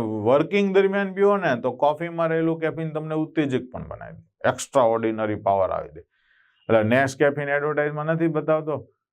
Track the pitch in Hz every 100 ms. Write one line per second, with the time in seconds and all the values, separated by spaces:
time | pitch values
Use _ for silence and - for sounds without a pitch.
0 | 110 110 107 143 156 202 196 190 196 202
1 | 196 190 202 202 165 120 127 123 143 151
2 | 170 170 165 160 165 165 160 151 160 156
3 | 156 156 156 - 139 127 127 85 - -
4 | - 110 - _ - 131 - 139 117 113
5 | 113 110 107 104 98 98 90 82 - 76
6 | - _ _ _ _ _ - 110 107 127
7 | 135 131 143 143 143 143 147 147 147 151
8 | 156 165 165 151 151 156 151 135 - _
9 | _